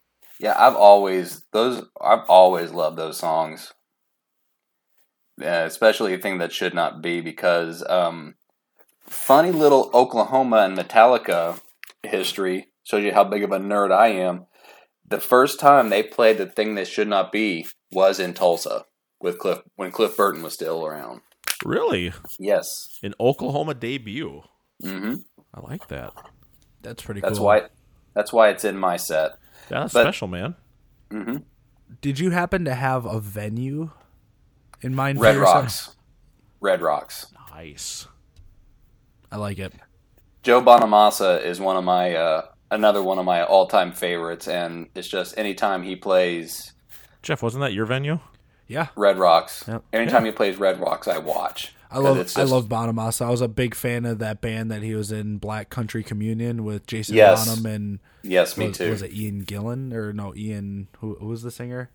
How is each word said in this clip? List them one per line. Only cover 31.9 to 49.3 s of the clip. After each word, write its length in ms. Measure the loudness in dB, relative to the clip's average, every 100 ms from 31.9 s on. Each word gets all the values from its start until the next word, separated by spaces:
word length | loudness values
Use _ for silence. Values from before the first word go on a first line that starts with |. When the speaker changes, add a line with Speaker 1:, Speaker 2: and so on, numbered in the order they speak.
| -12
Speaker 3:
Did 180 | -8 -4
you 120 | -2
happen 340 | -2 -2 -4 -4
to 80 |
have 320 | -4 -2 -4 -4
a 140 | -8
venue 720 | -8 -10 -8 -6 -8 -8 -10 -14 _ _ _ _ _ _ _ _
in 120 | -8
mind 240 | -4 -2 4
for 60 |
Speaker 1:
Red 120 | 4 6
Speaker 3:
your 100 | 6
set? 80 | 4
Speaker 1:
Rocks. 400 | 2 -6 -12 _ _ _ _ _ _ _
Red 200 | -2 0
Rocks. 520 | 0 -2 -6 -16 -20 _ -20
Speaker 2:
Nice. 560 | -20 -20 -16 -14 -14 -18 _ _ _ -20 _ _ _ _ _ _ _ _
Speaker 3:
I 60 | -10
like 200 | -10 -10
it. 160 | -12 -16 _ _ _ _ _ _
Speaker 1:
Joe 180 | 4 6
Bonamassa 840 | 10 8 8 6 6 4 2 2
is 160 | 0 -4
one 160 | -2 -2
of 80 |
my, 300 | 0 0 0 -2
uh, 280 | -2 -2 -6 _ -8
another 320 | 0 2 2
one 160 | 0 -2
of 80 | 0
my 180 | 0
all-time 480 | 4 4 4 2 0
favorites, 560 | -4 -6 -4 -6 -10 -8
and 400 | -6 -6 -10 -14 -14
it's 120 | -10
just 300 | -8 -8 -6
anytime 460 | -8 -4 -4 -4
he 120 | -8 -8
plays 800 | 0 2 2 -2 -8 -14 -16 _ _ -20 _ _
Speaker 2:
Jeff, 180 | -8 -6
wasn't 180 | -6 -4
that 120 | -6
your 120 | -4 -4
venue? 340 | -4 -4 -6 -8 _ _ _ -12
Speaker 3:
Yeah. 200 | -8 -8 0
Speaker 1:
Red 220 | 2 4
Rocks. 480 | 6